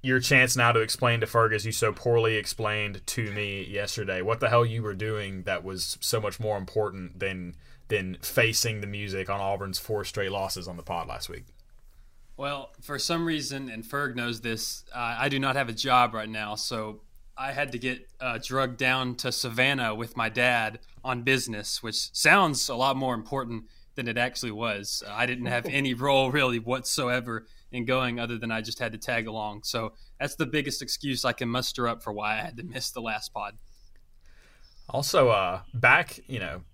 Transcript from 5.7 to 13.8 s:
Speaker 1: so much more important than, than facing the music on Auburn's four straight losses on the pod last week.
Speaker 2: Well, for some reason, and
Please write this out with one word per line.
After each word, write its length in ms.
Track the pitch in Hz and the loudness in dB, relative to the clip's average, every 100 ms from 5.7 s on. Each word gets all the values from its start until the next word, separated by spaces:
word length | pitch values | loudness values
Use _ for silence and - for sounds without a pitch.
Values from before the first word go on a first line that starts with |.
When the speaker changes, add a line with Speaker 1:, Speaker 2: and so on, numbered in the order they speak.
| 92 - - | -6 -6 -4
Speaker 1:
so 220 | - 117 | 0 0
much 180 | 104 - | 0 -2
more 200 | 107 101 | -2 -2
important 600 | 92 110 104 95 90 - | 0 0 0 -4 -10 -4
than, 360 | 98 92 87 - - - - | -4 -4 -8 -12 -18 -20 -2
than 280 | 107 92 92 | 0 0 -6
facing 600 | - - 113 110 117 107 | -2 2 4 4 0 -2
the 60 | 101 | -6
music 440 | 101 104 95 95 | -6 -4 -4 -2
on 100 | 98 | -2
Auburn's 380 | 98 98 98 92 | 0 -2 -4 -6
four 260 | - 107 101 | -2 -2 -2
straight 260 | 104 98 | -2 -2
losses 360 | 98 95 92 87 | -2 -2 -4 -6
on 100 | 87 | -10
the 60 | |
pod 240 | 78 87 82 | -6 -4 -4
last 200 | 58 - | -8 -8
week. 180 | - - - - - - - - - - - | -12 -16 -20 -20 -20 -20 -20 -20 -20 -20 -8
Speaker 2:
Well, 320 | 139 139 131 - | -6 -6 -10 -16
for 180 | - 139 | -8 -4
some 260 | - 170 165 | 0 0 0
reason, 420 | 156 127 135 131 | -2 -2 -6 -8
and 160 | 113 | -10